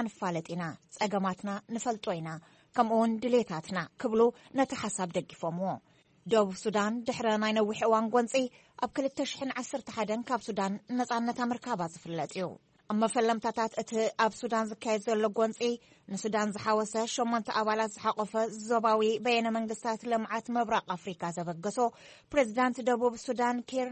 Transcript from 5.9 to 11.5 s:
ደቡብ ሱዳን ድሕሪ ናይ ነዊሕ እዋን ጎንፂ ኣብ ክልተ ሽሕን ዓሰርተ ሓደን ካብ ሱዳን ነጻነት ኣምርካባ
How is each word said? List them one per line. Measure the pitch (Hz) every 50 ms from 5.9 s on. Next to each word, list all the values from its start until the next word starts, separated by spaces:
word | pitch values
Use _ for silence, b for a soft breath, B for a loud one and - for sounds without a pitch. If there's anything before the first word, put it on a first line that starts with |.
| b b b b b b -
ደቡብ | 180 226 220 208 190 190
ሱዳን | - - 220 202 208 202 214 226 240
ድሕሪ | 226 - 240 - 240 226 214
ናይ | 214 214 214 214
ነዊሕ | 220 214 208 220 -
እዋን | 226 226 220 220 226 220
ጎንፂ | 220 247 233 233 - 269 254 240 B B B B B -
ኣብ | 247 247
ክልተ | - - 269 269 - - 277
ሽሕን | - - - 277 262 220
ዓሰርተ | 247 247 - - 269 - -
ሓደን | - 226 214 190 214 233 233
ካብ | - 254 220 -
ሱዳን | - 208 214 196 196 202 208 - -
ነጻነት | 247 247 247 - 240 233 233 240 233 262
ኣምርካባ | 247 240